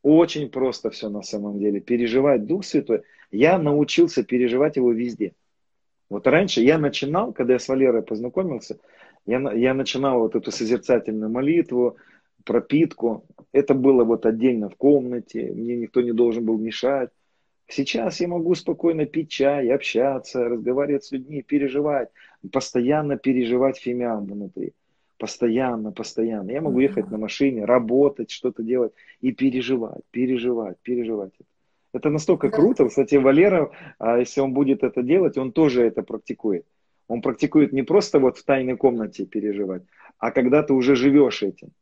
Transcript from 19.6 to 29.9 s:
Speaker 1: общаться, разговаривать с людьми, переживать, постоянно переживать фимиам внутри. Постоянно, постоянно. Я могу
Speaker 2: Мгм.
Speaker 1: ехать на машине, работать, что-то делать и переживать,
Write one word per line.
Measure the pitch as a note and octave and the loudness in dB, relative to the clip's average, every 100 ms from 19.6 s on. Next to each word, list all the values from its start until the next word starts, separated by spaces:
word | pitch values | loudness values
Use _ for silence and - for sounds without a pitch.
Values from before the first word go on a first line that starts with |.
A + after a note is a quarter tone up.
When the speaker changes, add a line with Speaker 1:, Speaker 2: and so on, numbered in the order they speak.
| B2 | 0
Speaker 1:
общаться, | C#3 - A2+ C3+ C3+ - B2+ A#2+ | 0 0 0 0 -2 -6 -4 -2
разговаривать | A#2+ A2 C3 C#3+ C#3+ - | -2 -2 -2 -2 -4 -4
с | |
людьми, | C3+ C3 D3 | -12 -10 -12
переживать, | - C#3+ C#3 C3+ D3 C#3+ A2+ _ - _ - | -2 -2 0 -2 -2 -2 -4 _ -20 _ -6
постоянно | C3 B2+ B2 A#2+ D3+ D3 C3+ | -6 -2 -2 0 0 0 -2
переживать | C3+ B2+ A#2 B2 C3+ C3 | 0 0 0 2 0 -2
фимиам | - B2 A#2+ A2 G2 | -6 -4 -4 -6 -8
внутри. | G#2 G2 - - _ _ _ _ _ | -12 -12 -10 -12 _ _ _ _ _
Постоянно, | A2+ - A#2+ A2+ C3 A2+ G#2+ | -12 -4 -2 0 -2 -4 -8
постоянно. | G2 A2 - A#2 A2 F#2+ | -10 -10 -4 -4 -4 -6
Я | C3+ | -6
могу | D#3+ B2 | -2 0
Speaker 2:
Мгм. | C#3 | 0
Speaker 1:
ехать | G2 F#2+ | 0 -6
на | G#2+ | -6
машине, | G#2+ - C#3 A#2+ G2+ | -8 -2 -2 0 2
работать, | B2 A2+ B2+ C#3+ - A2+ | 2 2 2 2 0 -12
что-то | - B2+ - | -6 -6 -6
делать | A2+ B2+ A2+ _ _ _ | -4 -2 -2 _ _ _
и | C3 | -6
переживать, | A#2+ C3+ B2 A#2+ C3 A2 | 0 0 0 -2 -4 -4